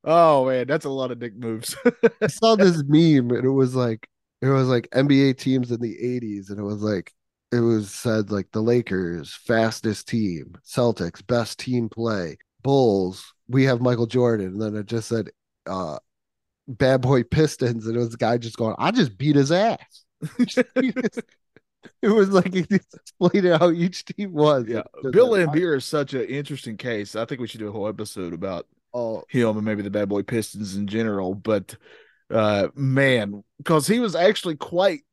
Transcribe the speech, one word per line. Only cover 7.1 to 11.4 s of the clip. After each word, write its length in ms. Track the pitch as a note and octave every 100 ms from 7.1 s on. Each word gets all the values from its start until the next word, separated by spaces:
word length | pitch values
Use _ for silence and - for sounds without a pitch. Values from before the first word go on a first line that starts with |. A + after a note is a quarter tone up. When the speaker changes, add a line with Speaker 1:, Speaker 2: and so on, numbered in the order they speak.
| _ _ _ _
Speaker 2:
it 80 | B2
was 300 | A#2 A2+ G2+
said, 400 | - A#2+ A2 G2+
like, 200 | G2+ F#2
the 100 | A2
Lakers, 720 | A2 A#2+ A2+ F#2+ F2 E2+ C#2+
fastest 760 | - - A2+ A2+ - A2+ G2+ -
team, 460 | A#2 G#2 E2 C#2 -
Celtics, 640 | - - A#2+ G#2 E2+ - -
best 320 | A#2+